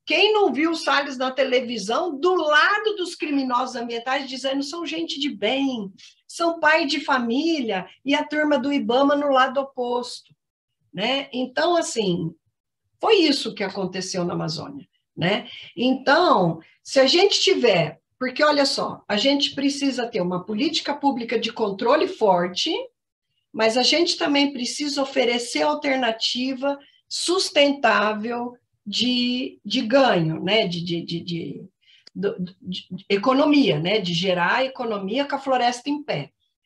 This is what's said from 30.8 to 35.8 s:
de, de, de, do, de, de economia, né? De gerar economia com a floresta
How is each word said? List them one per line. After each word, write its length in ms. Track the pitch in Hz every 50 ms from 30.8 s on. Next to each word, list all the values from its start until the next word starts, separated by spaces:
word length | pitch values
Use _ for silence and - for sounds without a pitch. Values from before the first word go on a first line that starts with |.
de, 200 | 170 180 170 170
de, 180 | - - 170 165
de, 440 | - 170 170 165 - 139 - - - - _ _ _ _ _ _ _ - -
do, 220 | 185 190 202 - -
de, 460 | 180 175 - _ - 180 180 - - -
de 140 | 180 - - -
economia, 680 | 202 202 202 262 254 269 302 302 294 285 240 185 156 151
né? 200 | 165 180 214 214
De 140 | 180 175 175
gerar 500 | 165 185 190 180 175 175 185 220 247 262
economia 640 | 262 - - 247 226 208 202 196 190 226 277 285
com 100 | 285 285
a 20 | 269
floresta 520 | - 269 262 247 240 247 247 -